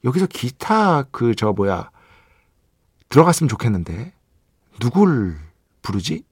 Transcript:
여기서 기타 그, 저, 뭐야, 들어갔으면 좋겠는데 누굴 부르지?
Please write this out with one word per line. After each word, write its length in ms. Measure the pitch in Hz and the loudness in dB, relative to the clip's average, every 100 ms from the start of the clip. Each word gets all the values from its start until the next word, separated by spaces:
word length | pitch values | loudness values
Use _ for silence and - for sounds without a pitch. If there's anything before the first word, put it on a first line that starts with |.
여기서 220 | 127 147 185 | -2 0 -2
기타 760 | - 123 - - 220 208 156 135 | -4 -8 -8 -2 2 2 0 -2
그, 240 | - 120 104 | -2 -2 0
저, 160 | 107 | 0
뭐야, 380 | 98 98 87 82 _ _ _ _ _ _ _ _ _ _ _ _ | 0 -2 -2 -8 _ _ _ _ _ _ _ _ _ _ _ _
들어갔으면 400 | 143 165 165 147 | 4 4 4 0
좋겠는데 640 | 110 120 98 82 87 156 _ _ _ _ _ _ - | 0 -2 -2 -4 -10 -12 _ _ _ _ _ _ -6
누굴 560 | 120 180 202 139 95 78 76 _ _ _ | -2 4 4 4 -2 -6 -16 _ _ _
부르지? 420 | - 98 85 156 - | -8 -6 -6 -8 -10